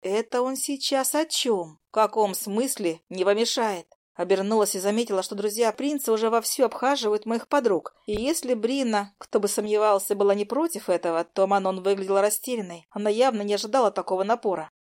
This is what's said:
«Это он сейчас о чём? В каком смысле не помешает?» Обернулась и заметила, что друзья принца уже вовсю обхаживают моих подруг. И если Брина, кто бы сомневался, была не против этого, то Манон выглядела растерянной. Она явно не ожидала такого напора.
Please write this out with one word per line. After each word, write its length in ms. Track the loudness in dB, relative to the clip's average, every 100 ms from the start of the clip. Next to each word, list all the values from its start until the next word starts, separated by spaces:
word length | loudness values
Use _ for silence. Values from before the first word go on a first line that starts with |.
«Это 400 | -2 -2 0 -2
он 140 | -2 -2
сейчас 600 | -4 -4 -2 0 0 0
о 100 | -2
чём? 540 | -2 0 0 -2 -12 _
В 20 |
каком 440 | 0 2 2 0 0
смысле 680 | -4 -2 -2 -2 -4 -4 _
не 160 | -2 2
помешает?» 720 | 2 0 0 -2 -4 -10 _ _ -8
Обернулась 560 | 0 2 2 2 2
и 60 | 0
заметила, 420 | 0 0 0 -2
что 140 | -2 -4
друзья 360 | -4 0 0
принца 400 | 0 -2 -2 0
уже 200 | 2 2
вовсю 340 | 2 0 0 0
обхаживают 640 | 2 0 0 0 -2 0
моих 200 | -4 0
подруг. 460 | 2 4 0 -2 _ -8
И 80 | -4
если 400 | -2 -2 -2 -2
Брина, 580 | 0 0 0 0 -2 _
кто 200 | -2 0
бы 80 | 0
сомневался, 680 | -2 0 2 4 2 0 0
была 180 | 2
не 100 | 2
против 460 | 0 -2 -2 -4 -2
этого, 340 | -2 0 -2
то 220 | -4 0 2
Манон 380 | 2 0 -2
выглядела 400 | 0 0 2 2
растерянной. 640 | 2 0 -4 -6 -6 -12 _
Она 220 | -4 -2
явно 320 | 2 2 2
не 100 | -2
ожидала 380 | -2 0 2 2
такого 320 | 0 -4 -2
напора. 480 | 0 0 0 -4 -6 _